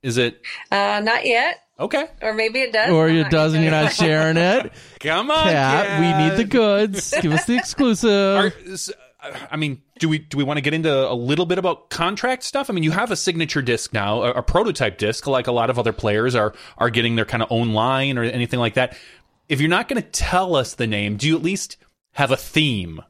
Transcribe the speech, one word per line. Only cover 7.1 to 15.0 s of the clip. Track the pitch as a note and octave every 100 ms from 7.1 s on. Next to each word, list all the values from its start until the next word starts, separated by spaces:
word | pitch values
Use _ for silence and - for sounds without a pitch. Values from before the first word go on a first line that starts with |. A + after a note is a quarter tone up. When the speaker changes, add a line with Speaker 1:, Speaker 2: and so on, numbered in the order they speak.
| D4
Speaker 3:
Give | E3+
us | D#3 -
the | A#3+
exclusive. | - - C4 A3 A#3
Speaker 1:
Are, | G3+ G3 G3 G#3 - F3
s-, | F#3+ - - B2+ _ C#3+ - -
I | D3+
mean, | D3+ C3 _ -
do | E3
we, | D#3
do | D#3 C#3
we |
wanna | C#3 D3
get | C#3+
into | D#3+ D#3+
a | C#3 C3
little | B2 A#2+ D3+ F3
bit | F3+
about | F#3 E3+ _
contract | - E3+ G3+ B3 B3+
stuff? | - C#4 C4+
I |
mean, | F#3+
you | D#3
have | E3 A#3
a | G#3
signature | - E3 D#3+ D3+
disc | B2 A2+ -
now, | A2 G2+ A2
a, | B2
a | B2
prototype | - F3 A3 D#3+ A2+
disc, | G2